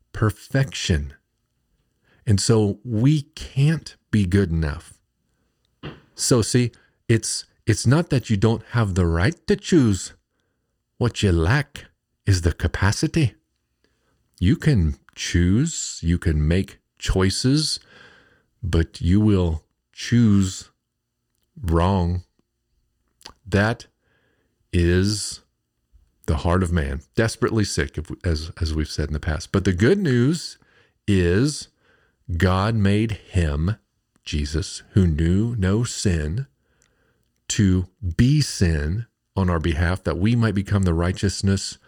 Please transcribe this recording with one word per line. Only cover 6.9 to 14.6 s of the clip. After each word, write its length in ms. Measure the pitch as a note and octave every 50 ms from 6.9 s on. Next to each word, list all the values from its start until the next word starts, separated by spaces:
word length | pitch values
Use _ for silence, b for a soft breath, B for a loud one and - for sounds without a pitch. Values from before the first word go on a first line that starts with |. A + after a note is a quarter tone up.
| b b b -
it's, 360 | A#2 A2 - - - - - _ _ _ -
it's 200 | - G2+ - -
not 220 | A2 C3+ E3 F3 -
that 220 | - C3 - -
you 80 | A2 G2
don't 260 | G#2 A2 A#2 - - -
have 240 | - A#2+ A2+ G2+ F2
the 120 | F#2 F2+
right 400 | E2+ E2 E2 F2 B2+ - _ - -
to 80 | G#3
choose. 580 | G3 - - F#3+ D#3+ B2+ A2 G2 - - - - _ _ _ _ _ _ _ _ _ _ _ _ _ _ _ _
What 260 | - B2 A#2 - - -
you 80 | G2+
lack 560 | F2 E2+ D#2+ E2+ B2 D3 C3+ _ - - - - _ _ _ _ _ _ -
is 160 | - G2 F2+
the 120 | E2+ E2+ D2+
capacity. 840 | - - E2+ - - - G2 G#2+ - - D#3 - E3+ D3+ - - _ _ _ _ _ _ _ _ _ _ _ _ _ _ _ _ _ _ _ _ -
You 180 | F2+ F#2+ D3
can 400 | -